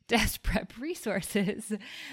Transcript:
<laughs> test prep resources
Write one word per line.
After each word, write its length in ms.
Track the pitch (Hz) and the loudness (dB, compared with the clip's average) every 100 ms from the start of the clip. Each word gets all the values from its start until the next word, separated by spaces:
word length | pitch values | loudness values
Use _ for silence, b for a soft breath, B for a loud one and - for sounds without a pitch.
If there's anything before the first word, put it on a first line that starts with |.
<laughs> 80 | - | 2
test 340 | 233 214 - | 4 4 2
prep 300 | - 175 - 226 | 0 0 -2 -6
resources 920 | 302 349 220 185 - 202 196 - - 208 B B B | -6 -4 -2 -2 0 2 2 0 -4 -8 B B B